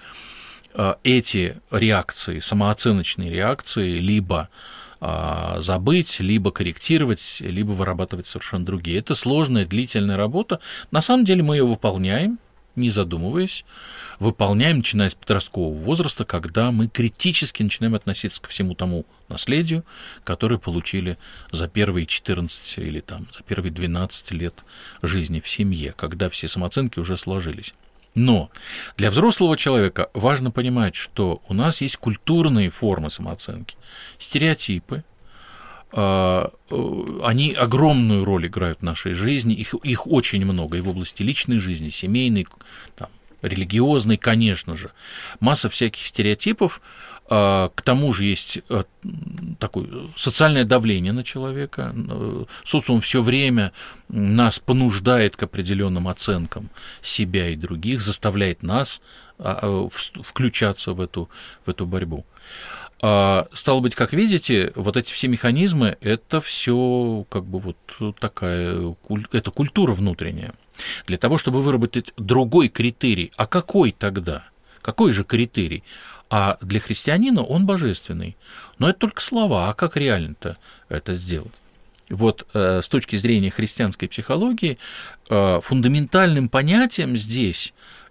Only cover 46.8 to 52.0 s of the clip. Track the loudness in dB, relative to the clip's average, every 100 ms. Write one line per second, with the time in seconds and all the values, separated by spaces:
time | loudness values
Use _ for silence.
46.8 | -18 -20 -20 -14 0 4 6 4 2 0
47.8 | 0 2 2 2 0 0 -2 -6 -4 -4
48.8 | -4 _ -12 -10 -10 -10 -10 -6 -6 -6
49.8 | -8 -10 -12 -4 0 4 6 6 4 4
50.8 | 4 2 0 -2 -4 -8 -8 -6 -8 -6
51.8 | -8 -6